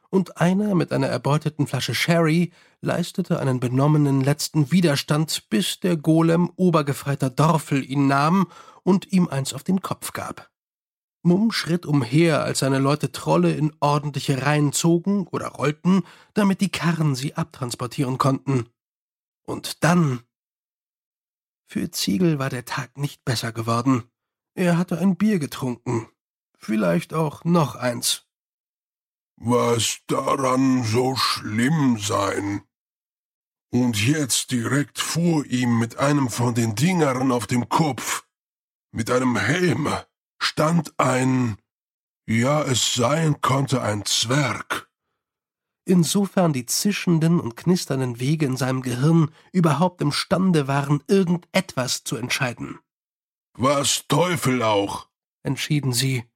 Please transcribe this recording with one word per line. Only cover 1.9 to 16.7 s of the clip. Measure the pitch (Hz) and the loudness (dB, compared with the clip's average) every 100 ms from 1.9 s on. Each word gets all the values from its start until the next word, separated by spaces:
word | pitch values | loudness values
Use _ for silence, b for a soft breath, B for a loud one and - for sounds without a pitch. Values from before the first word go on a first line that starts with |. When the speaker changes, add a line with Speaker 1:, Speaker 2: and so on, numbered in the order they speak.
Speaker 1:
Sherry | 117 - 170 165 165 175 b b b | -4 0 2 4 2 0 b b b
leistete | - 123 175 - 175 165 | -4 -2 -4 -6 -2 -2
einen | 135 127 | 0 0
benommenen | 123 127 143 147 143 135 | 0 2 4 4 4 2
letzten | 135 147 - 156 139 | 2 0 -2 0 2
Widerstand, | 180 175 143 - 151 160 - - | 2 2 0 0 -2 -2 -6 -2
bis | 214 185 - | -2 -2 -4
der | 185 170 | -2 -2
Golem | 160 160 165 165 170 - | 2 4 4 2 0 2
Obergefreiter | 185 160 143 135 - 135 135 | 2 2 0 -4 -4 -2 -2
Dorfel | - 151 165 - 139 131 | 2 2 2 0 -2 -2
ihn | 139 139 | 0 2
nahm | 139 151 190 185 B B B | 2 2 2 0 B B B
und | - 190 - | 0 0 2
ihm | 185 175 | 0 2
eins | 139 135 | -2 -6
auf | - | -8
den | - 185 | -4 -4
Kopf | - - - | -4 -8 -8
gab. | - - - - _ _ _ _ _ _ _ | -10 -12 -12 -20 _ _ _ _ _ _ _
Mumm | 175 175 226 | 2 4 2
schritt | - - 175 | -2 -2 -4
umher, | 147 143 117 143 170 139 | 0 -2 2 2 4 2
als | 120 - | -2 -2
seine | 135 135 | 0 2
Leute | 139 147 139 | 0 0 -4
Trolle | - 156 160 175 | -6 0 2 2
in | 143 151 - | 2 -2 0
ordentliche | 143 147 147 139 - 131 131 | 0 0 -2 -6 -4 -2 0
Reihen | 151 147 | 2 0
zogen | - 170 170 190 202 180 | 2 2 2 2 -2 -2
oder | 139 - | -6 -8
rollten, | - 135 151 175 190 B B B | -4 -4 0 2 2 B B B
damit | - 202 190 | 0 2 2
die | 196 | -2